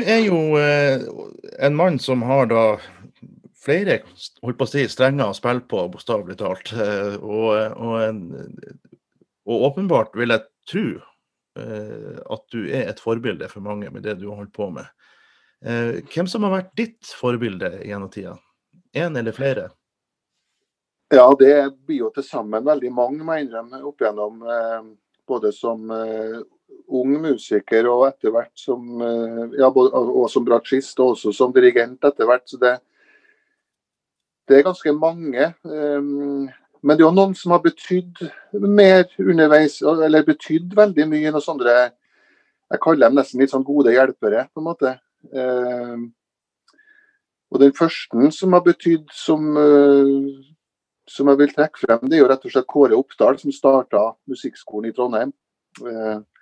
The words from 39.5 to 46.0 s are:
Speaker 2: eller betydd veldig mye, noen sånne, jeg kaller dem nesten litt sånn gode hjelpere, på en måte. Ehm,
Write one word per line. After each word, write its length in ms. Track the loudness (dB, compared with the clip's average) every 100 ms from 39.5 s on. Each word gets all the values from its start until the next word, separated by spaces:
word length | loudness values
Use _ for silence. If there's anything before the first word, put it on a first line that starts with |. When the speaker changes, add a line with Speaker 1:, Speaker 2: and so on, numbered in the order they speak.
| 6 4 0
Speaker 2:
eller 420 | 0 2 4 4 4
betydd 460 | -2 -4 -4 0 2
veldig 300 | 4 2 0
mye, 220 | -2 -2
noen 140 | -4
sånne, 320 | -6 -2 2 4 2 -4 _ _ _ _ _ _ _
jeg 100 | -2
kaller 240 | 0 4 4
dem 140 | 4
nesten 200 | 0 0
litt 120 | 0
sånn 160 | 0 -2
gode 240 | 2 4
hjelpere, 540 | 4 2 0 -2 -2 -4
på 160 | -8
en 20 | -10
måte. 280 | -4 -4 -4 _ _ _
Ehm, 760 | -6 -4 -4 -4 -6 -10 -12